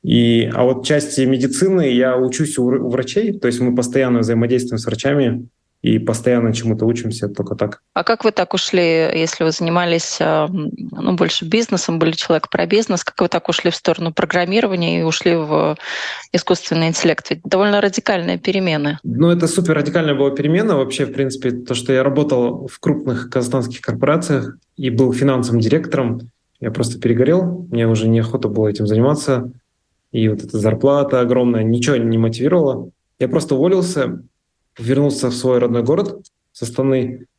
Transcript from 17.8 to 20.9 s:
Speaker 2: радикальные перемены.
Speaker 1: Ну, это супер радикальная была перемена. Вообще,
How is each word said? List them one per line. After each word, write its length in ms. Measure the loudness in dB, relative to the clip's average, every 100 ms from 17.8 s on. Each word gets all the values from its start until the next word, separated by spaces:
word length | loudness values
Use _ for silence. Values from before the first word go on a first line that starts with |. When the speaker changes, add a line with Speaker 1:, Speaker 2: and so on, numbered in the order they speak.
Speaker 2:
радикальные 560 | 2 0 -2 -2 -2 -4
перемены. 600 | -2 0 0 0 -2 -4
Speaker 1:
Ну, 260 | -4 2 4
это 180 | 4 2
супер 260 | 0 2
радикальная 420 | 0 2 0 0 2
была 140 | 0
перемена. 480 | 0 0 2 2 0
Вообще, 280 | 0